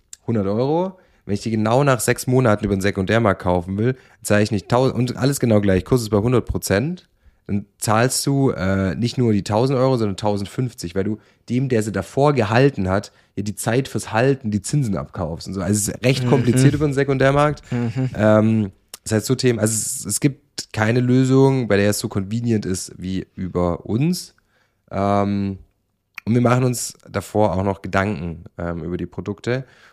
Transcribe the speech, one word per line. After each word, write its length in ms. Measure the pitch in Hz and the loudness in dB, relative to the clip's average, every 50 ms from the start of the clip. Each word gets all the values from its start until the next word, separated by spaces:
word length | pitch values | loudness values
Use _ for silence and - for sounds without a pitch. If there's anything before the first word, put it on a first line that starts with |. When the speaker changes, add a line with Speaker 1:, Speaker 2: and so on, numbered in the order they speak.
| _ - - _ - | _ -20 -20 _ -6
Speaker 1:
hundert 220 | - 117 110 95 98 | -2 -2 0 0 0
Euro. 500 | 104 113 135 139 156 170 185 190 190 - _ _ _ _ - | 0 0 0 0 0 0 -2 -2 -6 -12 _ _ _ _ -6
Wenn 80 | 92 101 | -4 -4
ich 80 | 101 | -4
die 100 | - 113 | -2 -2
genau 320 | 113 110 107 110 120 135 143 | 0 0 2 4 4 4 4
nach 160 | 139 131 107 | 4 2 2
sechs 260 | - 123 123 - - | 2 0 0 0 0
Monaten 380 | 131 123 131 127 110 104 - 110 | 2 2 4 4 4 4 2 2
über 100 | 101 101 | 0 0
den 60 | 95 | 0
Sekundärmarkt 600 | 92 101 - 98 95 87 107 117 113 101 90 - | 0 0 0 0 0 2 2 2 4 2 2 2
kaufen 380 | - 90 90 90 85 92 98 104 | 0 0 0 0 0 -2 -4 -2
will, 180 | 110 127 127 - - _ _ _ | -2 -2 -2 -4 -10 _ _ _
zahle 200 | - - 104 104 | -2 0 2 2
ich 80 | 107 - | 2 2
nicht 180 | 107 95 - - | -2 -4 -2 0
tausend, 300 | 120 123 135 131 - 113 | 2 2 2 2 0 0
und 180 | 127 120 - | -2 -4 -2
alles 220 | - 123 143 139 - | -2 0 0 0 0
genau 220 | 131 117 110 104 | 2 2 2 4
gleich, 240 | 101 98 92 92 - | 4 4 2 2 2
Kurs 180 | - 131 123 | 2 0 0
ist 80 | 113 104 | 0 0
bei 80 | 110 101 | 0 0
hundert 280 | 104 123 127 110 - | 2 2 0 0 0
Prozent, 640 | - - 92 - - 95 101 131 165 180 - - _ _ _ _ - _ _ _ | -2 -6 -6 -2 -2 0 0 0 -2 -6 -8 -12 _ _ _ _ -20 _ _ _
dann 200 | - 98 101 101 _ _ - | -6 -6 -6 -6 _ _ -8
zahlst 460 | - 113 104 110 123 131 - - - | -2 0 2 2 2 2 0 -2 -2
du, 240 | 139 139 139 135 123 | 0 0 2 2 0
äh, 440 | - - 90 95 98 95 95 92 71 | 0 0 -2 -2 0 0 0 -2 -2
nicht 240 | 69 120 117 - 131 | -2 -4 -4 -2 0
nur 140 | 123 113 | 0 2
die 100 | 107 98 | 2 0
tausend 340 | 85 - 104 110 131 135 143 | 0 0 0 0 2 2 2
Euro, 200 | 123 131 131 131 | 2 2 2 2
sondern 200 | 113 110 101 95 | 0 0 -2 -4
tausendfünfzig, 800 | - 107 104 104 101 101 - - - 127 117 - - - 85 - | -2 -2 -2 -2 -2 -4 -6 -6 -6 -6 -6 -6 -10 -10 -6 -4
weil 80 | 95 | -4
du 160 | 95 107 107 - _ _ _ _ _ - | -2 -2 -4 -6 _ _ _ _ _ -4
dem, 200 | 117 127 139 127 | -2 -2 0 2
der 140 | 123 110 | 0 0
sie 80 | 104 110 | 0 0
davor 420 | 95 98 - - - 135 143 147 | -4 -6 -6 -4 0 2 2 2
gehalten 560 | 143 123 107 98 113 123 139 143 135 104 95 92 | 2 2 0 2 4 4 4 4 4 0 -2 0
hat, 220 | 95 104 - - _ _ _ _ - | 0 -2 -2 -6 _ _ _ _ -10
ja 80 | - | -8
die 140 | 101 104 95 | -6 -6 -6
Zeit 320 | - - 117 113 135 135 - | -6 -4 -2 0 -2 -2 -2
fürs 240 | - 107 - - | -6 -8 -6 -2
Halten, 400 | 107 110 127 139 135 131 - 107 | 0 2 2 2 2 0 -2 -4
die 100 | 104 101 | -4 -4
Zinsen 340 | - - - 147 131 107 92 | -4 -2 -2 0 0 0 -2
abkaufst 520 | 69 69 - - - 87 76 82 - - - | -4 -6 -8 -8 -6 -6 -6 -6 -8 -10 -8
und 60 | 92 | -8
so. 60 | 98 | -4
Also 120 | 87 90 | 0 0
es 160 | 104 101 101 - | 0 0 0 -4
ist 160 | - - 107 | -4 -2 -2
recht 200 | 127 131 135 127 | -2 0 0 0
Speaker 2:
Mhm. 40 | 120 | 2
Speaker 1:
kompliziert 460 | 143 131 117 120 113 131 131 139 147 | 2 2 4 2 4 4 4 4 4
über 120 | 143 151 | 2 0
den 80 | 143 131 | 0 0
Sekundärmarkt. 680 | 135 139 139 135 131 135 135 139 143 147 151 143 - - - | 0 0 0 2 2 2 2 4 2 2 0 0 -4 -8 -6
Speaker 2:
Mhm. 380 | 127 120 120 113 - 131 127 123 - | -4 -2 -2 -2 -2 -2 -4 -4 -2
Speaker 1:
Ähm, 580 | - 107 107 107 110 107 110 113 110 104 95 - _ _ _ - - | 2 4 4 6 6 4 4 2 2 0 -2 -6 _ _ _ -20 -12
das 100 | - - | -6 -2
heißt, 140 | 110 107 - | -2 -2 0
so 80 | - 127 | 0 -2
Themen, 240 | - 131 123 117 107 | 0 2 0 0 2
also 140 | 107 110 | 0 -2
es, 320 | 110 107 - - - - - | -2 -2 -6 -6 -8 -8 -8
es 160 | 104 104 - | -6 -4 -2
gibt 520 | - 143 131 - _ _ - - - - | -2 -2 -2 -4 _ _ -14 -14 -14 -8
keine 280 | - 110 107 110 120 123 | -4 -2 0 0 2 2
Lösung, 680 | 123 123 123 131 131 127 131 135 135 135 135 131 120 | 2 2 4 4 4 4 4 6 6 4 4 2 0
bei 100 | 101 101 | 0 2
der 140 | 98 101 104 | 2 2 2
es 80 | 104 - | 0 0
so 100 | - 107 | -4 -4
convenient 580 | - 101 95 95 113 120 120 120 113 104 - | -4 -4 -4 -4 -6 -4 -2 0 0 0 0
ist 260 | 90 95 - - - - - | -2 -6 -6 -8 -12 -14 -10
wie 280 | 87 92 95 90 - _ - | -8 -6 -6 -6 -8 _ -10
über 500 | - 92 85 78 90 90 87 85 - - | -10 -8 -4 -2 0 0 0 -2 -4 -4
uns. 520 | - 101 120 147 175 180 - - - _ _ _ _ _ _ _ _ _ _ _ - | -4 -2 0 0 0 -2 -4 -8 -14 _ _ _ _ _ _ _ _ _ _ _ -10
Ähm, 680 | - 95 98 101 101 101 101 101 101 101 98 98 95 - - _ _ _ _ _ _ _ _ _ - - - | -6 -2 0 0 2 2 0 0 0 -2 -2 -4 -6 -8 -14 _ _ _ _ _ _ _ _ _ -18 -8 -2
und 100 | 104 120 | 0 2
wir 80 | 123 | 2
machen 200 | 120 117 123 127 | 2 2 2 2
uns 320 | 131 123 120 - - - - - - - | 2 0 -2 -4 -6 -10 -12 -16 -16 -10
davor 460 | - 98 - - - 107 107 98 82 | -8 -8 -6 -4 0 2 2 2 2
auch 80 | 95 95 | 0 -2
noch 180 | 98 95 - | -2 -4 -4
Gedanken, 640 | - 95 92 95 95 104 101 71 87 85 80 82 - - _ - | -6 -4 -2 0 0 0 -2 -6 -6 -8 -8 -10 -14 -18 _ -8
ähm, 260 | 85 85 85 85 78 | -8 -6 -6 -6 -8
über 120 | 85 90 | -8 -6
die 100 | 85 87 | -6 -8
Produkte 580 | - - - 87 101 101 - - 117 123 131 135 _ _ _ - - | -8 -10 -10 -8 -8 -8 -8 -4 -4 -4 -4 -6 _ _ _ -20 -20